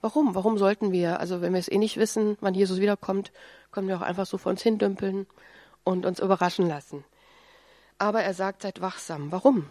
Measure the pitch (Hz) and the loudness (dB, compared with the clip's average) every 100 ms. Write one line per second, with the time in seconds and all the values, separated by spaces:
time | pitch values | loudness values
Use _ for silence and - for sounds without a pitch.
0 | 220 294 285 185 196 214 196 208 208 180 | 0 2 2 2 2 4 2 2 0 2
1 | 170 175 175 180 175 185 175 - 214 - | 0 0 -2 -2 0 0 0 0 0 0
2 | 214 - 214 208 202 185 196 185 202 202 | 0 2 0 0 -2 2 2 2 0 0
3 | - 196 196 - - - _ - 190 185 | -2 -4 -4 -16 -20 -20 _ -6 -4 -4
4 | - 175 185 196 - 190 233 214 202 196 | -4 -4 -4 -4 -4 0 0 2 0 0
5 | 196 196 196 _ - - - _ - 185 | -4 -4 -8 _ -20 -20 -20 _ -2 0
6 | 175 180 190 190 180 - 175 147 - 147 | -2 -2 0 2 2 2 0 0 -10 -16
7 | - _ _ - - - _ _ _ _ | -16 _ _ -20 -20 -20 _ _ _ _
8 | 202 220 185 180 190 196 202 - 185 - | 0 2 0 -2 -4 -4 -10 -6 -8 -8
9 | - 156 147 180 269 247 143 | -10 -8 -6 4 4 4 -2